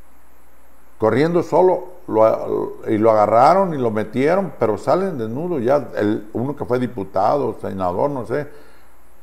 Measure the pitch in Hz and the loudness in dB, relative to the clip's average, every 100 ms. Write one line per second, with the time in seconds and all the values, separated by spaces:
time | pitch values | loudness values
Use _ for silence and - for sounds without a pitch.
0 | - - - - - - - - - - | -16 -16 -16 -16 -16 -16 -16 -16 -14 0
1 | 110 117 165 170 - 151 185 175 - - | 2 4 2 0 2 4 4 4 -4 -14
2 | - 107 110 110 - 104 101 - - 107 | -2 4 4 4 -2 -2 -4 -6 -2 2
3 | 113 107 104 110 143 190 190 147 117 107 | 4 6 6 6 6 6 2 0 -2 -2
4 | 104 123 143 190 180 - 113 98 - 165 | -2 0 2 2 -2 -2 0 0 0 0
5 | 196 143 110 123 180 156 117 143 110 - | 0 -4 -6 -4 -4 0 2 2 0 -2
6 | 104 113 107 107 131 143 98 123 123 - | 0 -2 -4 -4 -4 -4 -2 -2 -2 -6
7 | 95 92 110 143 120 - 104 98 90 92 | -4 0 2 2 -2 -4 -6 -2 -2 0
8 | 143 135 104 139 143 - - - - - | -2 -2 -4 -6 -6 -12 -16 -16 -16 -16
9 | - - | -16 -8